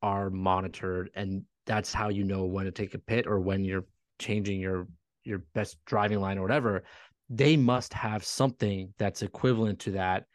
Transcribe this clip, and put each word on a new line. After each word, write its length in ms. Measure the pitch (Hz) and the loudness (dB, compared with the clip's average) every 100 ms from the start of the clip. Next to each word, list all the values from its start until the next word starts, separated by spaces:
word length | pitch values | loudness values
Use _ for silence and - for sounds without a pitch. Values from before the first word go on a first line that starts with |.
are 280 | 104 98 98 | 0 0 0
monitored, 800 | 95 95 92 95 - 92 90 92 | 0 2 4 2 -4 -4 -4 -4
and 300 | - 98 95 - _ - | -6 -4 -4 -6 _ -2
that's 260 | 110 - | -2 0
how 160 | - 107 | -2 -2
you 160 | 101 | 0
know 220 | 98 95 92 | 0 0 -2
when 180 | 95 | -2
to 80 | 95 | -4
take 220 | 90 101 | -4 -6
a 40 | 95 | -8
pit 300 | - 113 95 | -2 0 2
or 100 | 101 | 0
when 260 | 92 98 | 2 0
you're 200 | 95 95 92 _ _ - | 0 -2 -6 _ _ -10
changing 400 | - 107 101 95 | -4 -2 -2 -2
your, 300 | 92 92 87 - _ _ | -2 -4 -6 -14 _ _
your 220 | 113 98 - | -8 -8 -6
best 220 | - 101 - - | -4 -4 -6 -2
driving 340 | 110 104 104 | 2 2 2
line 180 | 98 98 | 0 -2
or 40 | |
whatever. 400 | 95 143 117 95 - - - _ - | 0 2 2 0 -4 -14 -20 _ -6
They 260 | 117 139 156 | 2 6 6
must 380 | 120 123 - | 6 4 0
have 300 | - 110 107 | -4 -4 -4
something 680 | - - 135 117 107 95 95 - | -4 0 0 2 0 0 -6 -4
that's 240 | 104 - | -2 -2
equivalent 560 | 101 - 127 113 107 98 | -6 0 2 4 2 0
to 120 | - | -4
that 320 | 98 - 107 - | -2 0 -2 -4